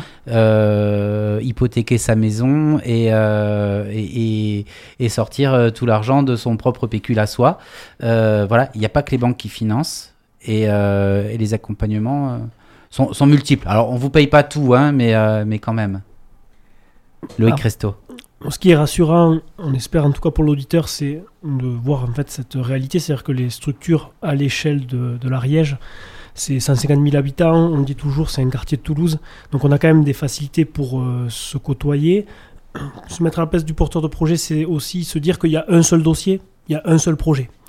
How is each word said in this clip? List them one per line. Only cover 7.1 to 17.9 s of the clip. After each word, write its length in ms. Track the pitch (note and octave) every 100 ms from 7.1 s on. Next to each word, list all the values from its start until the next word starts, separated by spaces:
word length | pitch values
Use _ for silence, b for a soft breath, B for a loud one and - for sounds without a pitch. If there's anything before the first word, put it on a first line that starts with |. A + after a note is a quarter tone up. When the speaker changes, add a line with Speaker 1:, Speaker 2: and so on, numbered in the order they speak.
| A2
Speaker 1:
à 80 | G#2+
soi. 320 | - B2 F#3 B B B B
Euh, 400 | A#2 A2+ A2 G#2+ G2
voilà, 240 | A#2 C3+
il 40 | G#2+
n'y 60 | G#2+
a 40 |
pas 120 | D3
que 80 | C#3
les 80 | B2+
banques 200 | A#2+ A#2+
qui 100 | G#2
financent, 600 | - A2 A2+ D#3+ - - _ _ _
et, 200 | - G#2+ G#2+
euh, 600 | G#2 G2+ G2+ G2 G2 G#2
et 80 | A2+
les 160 | G#2+
accompagnements, 800 | A2 - G#2 G#2+ G#2+ A2+ C#3+ C#3
euh, 60 | A#2+ A2+ b b b b
sont, 220 | - C3
sont 140 | - C#3
multiples. 400 | D3 - C3+ E2+
Alors, 220 | G#2+ A2+
on 60 | B2
vous 140 | C#3
paye 160 | D#3+ C#3+
pas 160 | D3+
tout, 320 | C#3+ D3+ C3+
hein, 180 | B2 D3
mais, 220 | C#3+ A#2
euh, 300 | A2 G#2+ G#2+ G#2+
mais 120 | G#2+
quand 140 | -
même. 280 | A2+ G#2 G2 - - - - - _ _ - _ _ _ - - -
Loïc 160 | A2+ C3
Speaker 2:
Ah. 40 |
Speaker 1:
Cresto. 340 | A2 - G#2